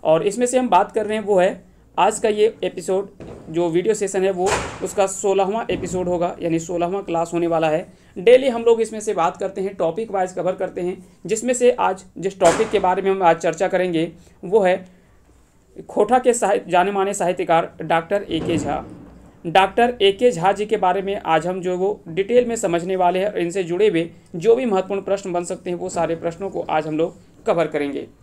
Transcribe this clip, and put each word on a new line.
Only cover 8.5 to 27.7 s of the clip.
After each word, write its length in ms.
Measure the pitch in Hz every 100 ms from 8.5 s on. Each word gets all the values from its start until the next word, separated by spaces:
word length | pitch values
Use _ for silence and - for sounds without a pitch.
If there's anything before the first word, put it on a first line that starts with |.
| 233
लोग 180 | 233 226
इसमें 180 | 220 220
से 140 | 214
बात 240 | 185 170 175
करते 240 | 190 190
हैं, 120 | 190 190
टॉपिक 360 | 165 170 226
वाइज 220 | 196 180
कवर 220 | 180 175 185
करते 260 | 185 -
हैं, 160 | 180 202 - _ 170
जिसमें 280 | 220 240
से 180 | 247 240
आज 320 | - 185 190 - -
जिस 220 | 185 190
टॉपिक 300 | 175 165 220
के 100 | 208
बारे 220 | 180 185
में 80 | 190
हम 120 | 190
आज 140 | 175 165
चर्चा 300 | 175 156 190
करेंगे 440 | 185 185 160 170 - - -
वो 160 | 185 214
है 160 | 190 185 - _ _ _ _ _ _ _ _ - -
खोटा 300 | - 208 247
के 140 | 247
साहि-, 360 | - 196 208 175
जाने 220 | 175 190
माने 220 | 202 190
साहित्यकार 600 | 202 175 180 175 165 170 -
डॉक्टर 440 | 160 165 165 202 -
ए 100 | 165
के 180 | 156 165
झा। 260 | 143 143 - - - - - - 175
डॉक्टर 480 | 160 190 196 240 240
ए 100 | 196
के 180 | 196 247
झा 200 | 170 180
जी 140 | 196 208
के 120 | 220
बारे 240 | 180 190
में 140 | 190 196
आज 300 | - 160 170
हम 120 | 185
जो 140 | 180 180
वो 120 | 190 208 -
डिटेल 380 | 160 196 240 240
में 100 | 226
समझने 400 | 190 170 175 185
वाले 240 | 175 185
हैं 80 | 202
और 100 | -
इनसे 240 | 170 180
जुड़े 260 | 170 175 214
हुए 200 | 165 165 - _ 175
जो 200 | 190 233
भी 100 | 262
महत्वपूर्ण 360 | 185 190 196
प्रश्न 320 | 185 196 196
बन 100 | 175
सकते 260 | 175 180 185
हैं 80 | 175
वो 120 | 185
सारे 260 | 180 165 165
प्रश्नों 340 | 165 165 196
को 120 | 170 -
आज 180 | 156 156
हम 100 | 156
लोग 180 | 165 - - - -
कवर 220 | 170
करेंगे। 400 | 156